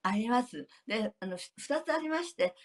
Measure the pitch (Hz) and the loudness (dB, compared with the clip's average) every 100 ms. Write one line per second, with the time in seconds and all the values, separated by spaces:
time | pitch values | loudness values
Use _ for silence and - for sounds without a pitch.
0 | 190 208 220 247 254 151 139 - - 214 | 2 2 4 2 2 -6 -14 -16 -4 0
1 | 214 - 190 180 - - - 302 320 311 | -2 -4 -6 -6 -10 -14 -2 -2 2 0
2 | 311 320 349 - - - | 2 -2 -2 0 0 0